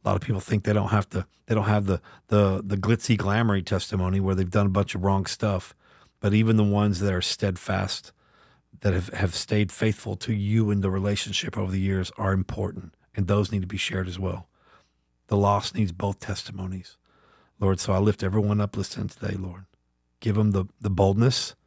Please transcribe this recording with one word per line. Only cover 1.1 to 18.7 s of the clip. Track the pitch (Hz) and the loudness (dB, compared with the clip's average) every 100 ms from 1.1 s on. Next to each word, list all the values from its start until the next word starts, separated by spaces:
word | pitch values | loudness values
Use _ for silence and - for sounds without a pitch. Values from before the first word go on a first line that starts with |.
| 95 92 _ - | -6 -8 _ -2
they | |
don't | 110 98 | 0 2
have | 107 98 | 2 2
the, | 90 - - _ | -2 -2 -20 _
the, | 104 98 95 101 | 4 4 2 -2
the | 98 | -2
glitzy, | 98 113 - 107 | 0 0 2 0
glamoury | 98 107 117 98 | 2 2 2 0
testimony | 90 95 - 98 92 98 | 0 -4 -2 -2 0 0
where | 95 | 0
they've | 95 90 | 0 2
done | 104 101 | 2 2
a | |
bunch | 95 98 92 | 2 0 0
of | |
wrong | 95 98 92 | 0 0 -2
stuff. | - 107 95 - - _ _ _ _ | -4 -2 -2 -6 -20 _ _ _ _
But | 104 | 2
even | 107 113 110 | 4 4 4
the | |
ones | 104 101 104 92 | 4 4 2 2
that | 98 | 0
are | 90 | 0
steadfast, | - - 101 90 - 98 98 - - _ _ _ _ _ _ - | -2 -2 -2 -4 -4 -4 -2 -6 -12 _ _ _ _ _ _ -2
that | 104 | 0
have, | 92 87 | 0 -2
have | 80 95 - | -2 -2 -2
stayed | - 104 101 | -2 0 0
faithful | - 110 104 - 101 | 0 -2 -2 -6 -8
to | - | -4
you | 107 101 110 107 | -2 0 2 2
in | 101 | 2
the | 95 | 0
relationship | 95 98 104 - 98 101 104 | 0 0 -2 -4 -6 -6 -4
over | 95 | -2
the | 95 | 0
years | 98 95 92 - | 0 0 -4 -2
are | 98 | 0
important, | 95 92 - 107 - 87 _ _ - | 0 -2 -4 -6 -6 -16 _ _ -6
and | 92 | 0
those | 101 95 | 2 0
need | 104 | -2
to | 92 | -4
be | 98 | -6
shared | - 95 92 | -4 -4 -6
as | 90 | -4
well. | 95 92 - _ _ _ _ _ _ _ _ | -6 -6 -12 _ _ _ _ _ _ _ _
The | 101 | 2
lost | 101 101 - - | 4 2 -2 -2
needs | 101 | -2
both | 87 101 98 | -2 -4 -4
testimonies, | - 98 - 98 92 92 - _ _ _ _ _ _ _ | -6 -8 -8 -10 -8 -8 -12 _ _ _ _ _ _ _
Lord. | 98 95 | 0 2
So | - | 2
I | 98 | 2
lift | 104 101 | 2 2
everyone | 95 104 104 104 | 0 0 2 0
up | 101 | 0